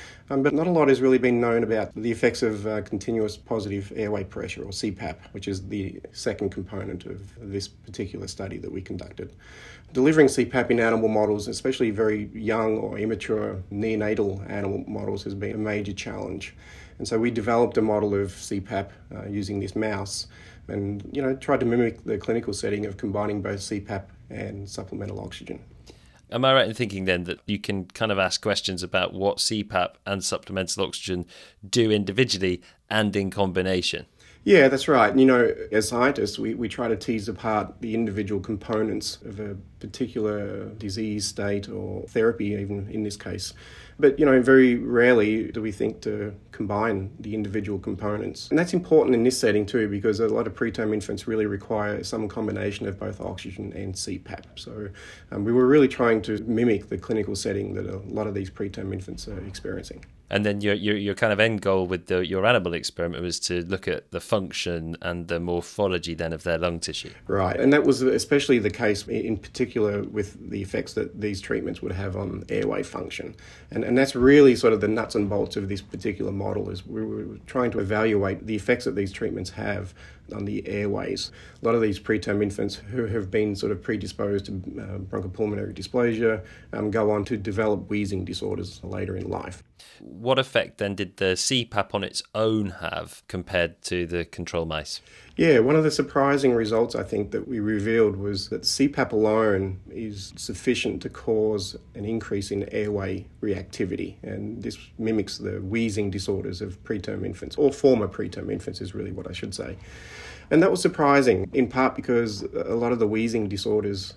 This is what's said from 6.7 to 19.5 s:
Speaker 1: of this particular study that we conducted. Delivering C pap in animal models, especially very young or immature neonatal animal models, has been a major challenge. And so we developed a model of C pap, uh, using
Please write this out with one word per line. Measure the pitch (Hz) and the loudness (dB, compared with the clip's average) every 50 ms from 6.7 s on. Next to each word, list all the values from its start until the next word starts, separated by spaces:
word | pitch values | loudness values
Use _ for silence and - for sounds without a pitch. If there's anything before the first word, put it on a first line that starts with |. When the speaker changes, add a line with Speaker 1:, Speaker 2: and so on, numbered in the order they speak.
| 104 92 98 101 95 90 - | -10 -10 -8 -8 -10 -10 -10
Speaker 1:
of | - - 101 101 98 - 120 117 98 | -12 -14 -14 -16 -18 -18 -16 -12 -8
this | 98 98 95 | -8 -8 -8
particular | - - - - - 92 - 104 95 - 98 98 | -8 -14 -20 -20 -14 -10 -8 -8 -8 -8 -10 -10
study | 92 - - 98 95 - - | -10 -10 -10 -10 -10 -10 -10
that | - - | -10 -10
we | - 95 | -10 -10
conducted. | 92 - - 90 - - - - 92 - - - - - - - - - - - - - - | -10 -10 -10 -12 -12 -12 -12 -14 -14 -14 -16 -20 -20 -20 -20 -20 -20 -20 -20 -20 -20 -6 0
Delivering | 127 131 156 156 156 147 | 4 4 6 8 8 8
C | 131 - - 120 | 8 6 4 0
pap | - - 127 120 - | 2 2 0 2 4
in | 120 117 | 4 4
animal | 113 113 113 113 113 | 4 4 4 4 2
models, | 107 110 107 107 104 104 104 101 | 2 4 4 4 4 2 0 -2
especially | 117 107 - - 131 131 - 123 110 | -6 -8 -2 -2 -2 0 2 0 0
very | 101 107 110 107 107 104 104 - - | 2 2 2 2 0 -2 -4 -8 -10
young | 113 107 110 110 113 110 110 110 110 | -6 -2 0 0 2 2 0 0 0
or | 107 104 101 | -2 -4 -4
immature | 104 107 110 110 - - - 110 107 107 104 98 92 92 - | -4 -2 -2 -2 -4 -2 -2 -2 0 0 -4 -4 -8 -8 -8
neonatal | 104 101 107 113 110 107 107 107 110 113 104 98 95 98 95 - | -6 -2 -2 0 0 0 0 0 2 2 0 0 -2 -4 -8 -8
animal | 101 104 101 98 101 101 - | -6 -4 -4 -2 -4 -4 -6
models, | - 107 104 101 101 101 98 - | -6 -8 -6 -4 -6 -6 -6 -6
has | 98 98 | -8 -6
been | 98 104 101 107 | -6 -6 -6 -4
a | |
major | 107 107 107 104 104 101 104 92 | -4 -2 -2 -2 -2 -4 -4 -8
challenge. | - - 113 107 101 101 98 90 - - - - - - - - - - - - | -8 -8 -8 -8 -8 -8 -8 -8 -8 -10 -12 -16 -18 -20 -20 -20 -20 -20 -20 -12
And | - - | -10 -4
so | - 117 | 0 0
we | 110 117 120 | 2 2 2
developed | 113 113 101 120 117 117 120 101 - | 0 0 0 2 4 4 4 4 4
a | 117 | 2
model | 107 110 107 104 107 104 101 | 2 4 2 2 2 2 0
of | 98 101 95 | 0 0 -2
C | - - - - 104 101 | -6 -12 -8 -6 -6 -6
pap, | 95 - 107 98 98 - - - - - - | -6 -4 -4 -4 -4 -6 -12 -20 -18 -16 -14
uh, | 104 101 101 | -12 -10 -6
using | 101 104 98 98 | -6 -6 -4 -4